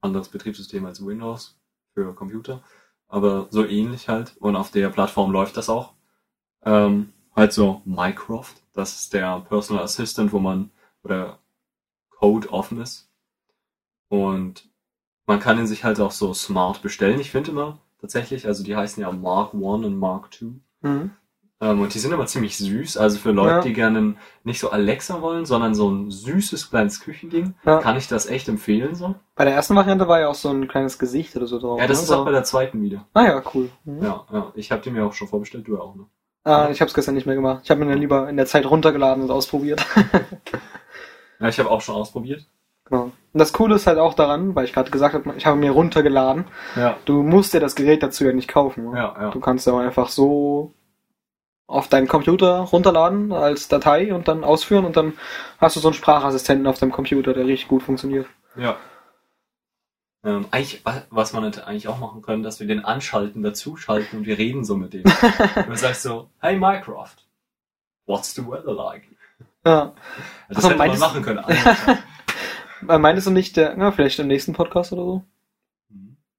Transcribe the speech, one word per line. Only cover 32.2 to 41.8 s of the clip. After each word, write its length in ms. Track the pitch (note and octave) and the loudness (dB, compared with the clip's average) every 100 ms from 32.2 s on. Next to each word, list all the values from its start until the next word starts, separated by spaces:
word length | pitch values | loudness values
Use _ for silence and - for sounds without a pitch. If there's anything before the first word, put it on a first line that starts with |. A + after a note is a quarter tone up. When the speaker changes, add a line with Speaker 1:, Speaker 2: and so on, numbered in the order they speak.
| C#3 | 4
Speaker 1:
bei 60 | |
der 120 | C3+ | 0
zweiten 380 | B2+ C3+ C3 A2+ | 0 -2 -2 -2
wieder. 240 | G2+ G2+ - | -6 -6 -2
Speaker 2:
Ah 120 | G#3 A#3 | 4 4
ja, 180 | C#3 - | 4 -2
cool. 160 | C3 B2+ - D#3 | -4 -4 -8 -14
Mhm. 180 | C#3+ | -8
Speaker 1:
Ja, 220 | G3+ - - | -6 -6 -8
ja. 180 | G#2+ G2 A2 | -8 -8 -12
Ich 160 | G#2 | -6
hab 100 | G#2+ | -6
die 80 | C3 | -4
mir 160 | A#2+ G#2 | -4 -4
auch 80 | |
schon 140 | - G2+ | -4 -6
vorbestellt, 400 | G#2 G#2 B2 A2 | -6 -6 -12 -8
du 80 | G2+ | -8
ja 60 | |
auch, 140 | - G2 | -8 -16
ne? 100 | G2+ _ _ _ | -20 _ _ _
Speaker 2:
Ah, 200 | - D3+ | 2 4
Speaker 1:
Ja. 60 | D3 | 4
Speaker 2:
ich 100 | C#3 | 2
hab's 140 | D#3+ - | 0 2
gestern 180 | C#3+ | 0
nicht 140 | C3+ C3 | -2 0
mehr 80 | C3+ | 0
gemacht. 260 | C3 C3 | 0 -2
Ich 60 | - | 2
hab 80 | D3 | 2
mir 80 | D3 | 4
dann 140 | C#3 | 0
lieber 280 | C#3+ C#3 C3+ | 2 0 0
in 100 | C#3+ | 0
der 100 | C3 | 2
Zeit 180 | D3+ C3+ | 4 4
runtergeladen 580 | D#3 D#3 C#3+ C#3 C3 | 6 6 4 2 2
und 60 | C3 | 0
ausprobiert. 540 | C3 C3 D3 D3 D3 - - | -2 -2 -4 -2 -4 2 4
<laughs> 0 | G3+ F#3 - F3+ - - - - _ - - - _ _ | 6 2 0 -14 -12 -12 -12 -20 _ -20 -20 -20 _ _
Speaker 1:
Ja, 80 | A#2 | -2
ich 120 | A#2 | 0
hab 60 | B2+ | 2
auch 160 | A2+ | 2